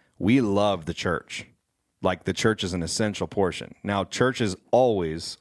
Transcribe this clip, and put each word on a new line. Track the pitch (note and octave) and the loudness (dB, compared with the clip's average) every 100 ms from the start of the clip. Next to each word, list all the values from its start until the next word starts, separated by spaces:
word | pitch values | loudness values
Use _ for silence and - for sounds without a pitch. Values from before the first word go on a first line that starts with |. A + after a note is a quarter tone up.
| _ - | _ -2
we | F#2+ C3+ | 2 4
love | A2 G2 G#2 F#2+ D#2 | 4 2 2 0 -4
the | |
church. | E2+ F#2+ D#2+ - - - _ _ _ _ _ | -4 -2 -2 -4 -14 -14 _ _ _ _ _
Like, | F#2+ F2+ | -2 -2
the | - | -4
church | - A2+ G#2+ | 2 2 2
is | F#2+ | -2
an | F2+ | -4
essential | E2 - G#2+ G2 F2+ | -4 -2 -2 -2 -6
portion. | - F#2 D#2+ - - | 0 -2 -2 -12 -10
Now, | G2 G2+ | -4 -2
churches | F#2 - B2+ B2+ A2 F#2 - | -2 2 2 2 -2 -2 0
always, | A#2+ B2+ G#2 D#2+ D#2+ - - | 4 4 2 -2 -4 -8 -12